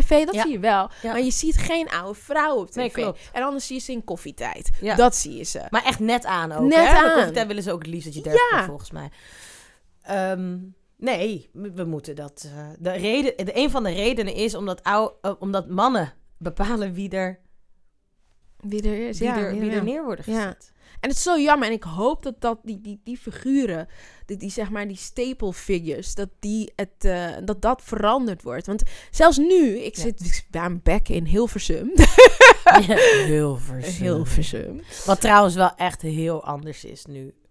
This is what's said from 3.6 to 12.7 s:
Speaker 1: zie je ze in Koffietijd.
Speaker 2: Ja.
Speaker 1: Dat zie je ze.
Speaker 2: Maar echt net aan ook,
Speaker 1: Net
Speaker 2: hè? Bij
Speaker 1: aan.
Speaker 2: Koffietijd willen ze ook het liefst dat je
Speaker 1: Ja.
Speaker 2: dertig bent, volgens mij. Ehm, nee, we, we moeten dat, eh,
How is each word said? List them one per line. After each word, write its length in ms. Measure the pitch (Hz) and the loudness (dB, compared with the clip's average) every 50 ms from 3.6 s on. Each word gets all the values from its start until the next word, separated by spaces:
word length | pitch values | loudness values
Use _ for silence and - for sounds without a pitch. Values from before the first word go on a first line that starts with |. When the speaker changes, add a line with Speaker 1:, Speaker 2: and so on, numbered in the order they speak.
| - | -10
Speaker 1:
zie 100 | - 262 | -10 -12
je 60 | 262 | -12
ze 100 | - - | -10 -10
in 120 | 254 233 - | -10 -10 -10
Koffietijd. 680 | - 180 165 - 151 - - 123 113 82 - - - - - | -10 -12 -12 -12 -16 -14 -12 -12 -12 -12 -4 0 2 2 2
Speaker 2:
Ja. 140 | 185 214 208 | 2 0 2
Speaker 1:
Dat 220 | - 240 247 240 | 4 4 4 4
zie 200 | - - 147 123 | 0 -6 -8 -10
je 80 | - - | -12 -12
ze. 220 | - - - 67 - | -10 -10 -12 -10 -4
Speaker 2:
Maar 140 | - 226 - | -4 -2 -2
echt 140 | - 262 - | -2 -4 -2
net 260 | 214 226 240 240 240 | -2 -2 -2 -2 -2
aan 280 | - 190 175 - 254 | -4 -4 -4 -4 -6
ook, 100 | - - | -4 0
Speaker 1:
Net 120 | 247 277 311 320 | 2 4 6 6
Speaker 2:
hè? 60 | 330 - | 8 8
Bij 100 | - - 311 320 | 8 8 8 6
Speaker 1:
aan. 40 | 330 | 4
Speaker 2:
Koffietijd 320 | 294 214 165 160 233 226 | 2 2 0 -2 -4 -4
willen 160 | 208 208 208 | -4 -6 -8
ze 100 | 175 196 | -6 -8
ook 60 | 175 175 | -8 -8
het 80 | 156 160 | -8 -12
liefst 140 | 170 170 156 | -12 -12 -12
dat 100 | 160 143 | -12 -14
je 60 | 156 147 | -12 -6
Speaker 1:
Ja. 60 | 151 | 2
Speaker 2:
dertig 200 | 151 156 480 480 | 2 2 4 4
bent, 140 | 440 285 190 | 0 -2 -4
volgens 240 | 175 143 143 - - | -6 -10 -14 -16 -16
mij. 200 | 175 156 143 143 - _ _ - - - - - - - - _ _ _ _ _ _ _ | -16 -16 -16 -16 -18 _ _ -20 -20 -20 -20 -20 -20 -20 -20 _ _ _ _ _ _ _
Ehm, 540 | _ - 196 196 190 190 190 180 185 180 180 180 185 190 185 _ _ _ _ | _ -8 -6 -4 -4 -4 -4 -6 -6 -8 -8 -10 -12 -16 -20 _ _ _ _
nee, 540 | _ - 254 240 170 185 226 208 170 - _ | _ -6 -6 -4 -4 -4 -6 -8 -10 -14 _
we, 200 | _ 160 202 208 | _ -16 -16 -14
we 120 | 175 185 180 | -12 -10 -8
moeten 320 | 165 160 147 143 160 143 | -8 -8 -10 -10 -14 -14
dat, 280 | 151 147 143 _ - - 147 143 | -14 -16 -16 _ -20 -20 -18 -18
eh, 100 | 147 151 147 | -18 -18 -18